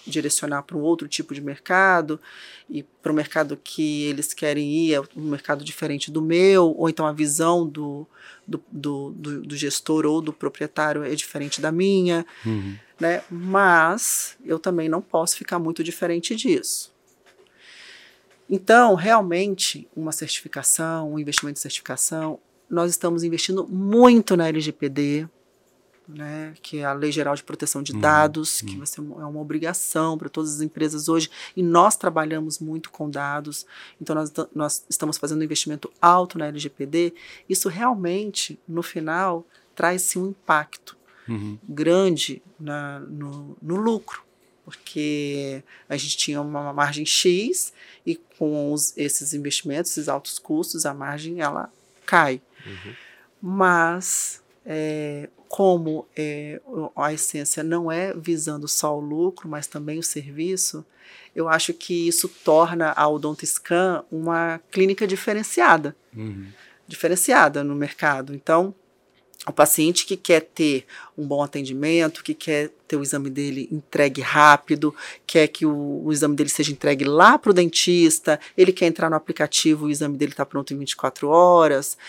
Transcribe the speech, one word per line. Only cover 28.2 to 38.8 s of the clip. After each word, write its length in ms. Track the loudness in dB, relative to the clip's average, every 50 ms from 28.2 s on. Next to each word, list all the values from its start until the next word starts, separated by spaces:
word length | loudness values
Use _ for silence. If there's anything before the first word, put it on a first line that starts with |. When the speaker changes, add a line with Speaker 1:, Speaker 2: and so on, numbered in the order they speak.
| 6 4 2 -2 -4 -4 -4 -4
Speaker 1:
que 120 | -6 -8 -10
Speaker 2:
uhum. 40 | -10
Speaker 1:
vai 80 | -10
ser, 160 | -10 -10 -10
é 240 | -12 -14 -12 -12 -12
uma 160 | -10 -10 -10
obrigação 800 | -8 -6 -6 -4 -4 -4 -4 -4 -6 -4 -2 0 0 0 -2 -4
pra 100 | -6 -8
todas 240 | -6 -6 -6 -4 -4
as 80 | -6
empresas 480 | -6 -6 -4 -4 -4 -2 -2 -4 -2 0
hoje, 220 | 0 0 0 -2 -6 -14 -18 -10 -4 -2
e 60 | 0
nós 320 | 2 2 2 2 0 -2
trabalhamos 640 | -2 -4 -4 -4 -2 -4 -4 -6 -8 -8 -8 -8 -10
muito 320 | -10 -10 -10 -10 -12 -14
com 180 | -12 -12 -10 -8
dados, 560 | -8 -6 -6 -6 -6 -8 -8 -10 -12 -14 -16 -16 -20 -20 -20 -20 -20 _
então 160 | -8 -6 -4
nós 140 | -4 -4 -6
ta-, 180 | -6 -8 -10 -8 -6
nós 320 | -6 -6 -4 -6 -8 -8 -8
estamos 300 | -8 -6 -4 -6 -4 -4
fazendo 240 | -4 -4 -4 -4
um 20 | -4
investimento 480 | -2 -4 -4 -4 -6 -8 -8 -10 -14 -4 _
alto 380 | 4 6 6 4 2 0 -4 -6
na 80 | -6
L 140 | -6 -8 -8
G 100 | -10 -10
P 160 | -10 -10 -6
D, 280 | -2 0 0 0 0 -2 -8 -16 -20 -20 -16 -8 -4
isso 200 | -4 -2 -2 -2
realmente, 880 | -2 0 0 0 0 0 -2 -2 -2 -4 -4 -6 -6 -6 -8 -8 -10 -14 _ -8
no 160 | -6 -6